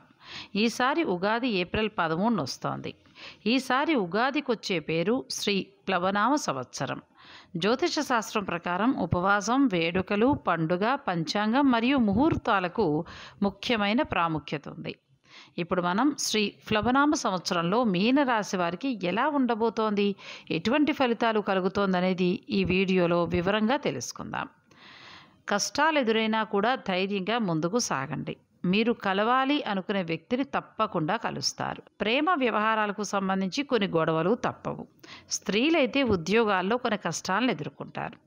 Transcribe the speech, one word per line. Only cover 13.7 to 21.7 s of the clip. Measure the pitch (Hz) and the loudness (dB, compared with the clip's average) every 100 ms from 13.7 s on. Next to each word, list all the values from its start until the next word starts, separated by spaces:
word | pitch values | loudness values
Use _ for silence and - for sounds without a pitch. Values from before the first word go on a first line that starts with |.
| 226 202 233 | 0 2 0
ప్రాముఖ్యత | 311 196 170 156 - 156 - | 0 0 0 -2 -4 -8 -8
ఉంది. | - - - _ _ _ - - - | -12 -12 -14 _ _ _ -20 -14 -8
ఇప్పుడు | 170 180 | -2 0
మనం | 175 190 285 285 | 0 2 0 0
శ్రీ | - 220 208 - | -2 0 -2 -4
ప్లవనామ | - 220 220 269 294 | -2 0 2 4 4
సంవత్సరంలో | 302 233 185 - 175 170 214 | 2 0 -2 0 0 2 2
మీనరాశి | 240 175 214 269 262 226 190 190 | 2 2 4 4 4 0 -2 -2
వారికి | 170 175 269 220 | -2 -2 -4 -2
ఎలా | 175 196 285 | -2 0 0
ఉండబోతోంది, | 285 247 226 226 226 214 208 202 196 - - - | 2 0 2 0 0 0 2 2 0 -10 -18 -6
ఎటువంటి | 160 214 294 302 | -2 0 2 2
ఫలితాలు | 277 247 233 233 220 | 2 0 2 2 2
కలుగుతోందనేది | 202 190 185 | 0 0 0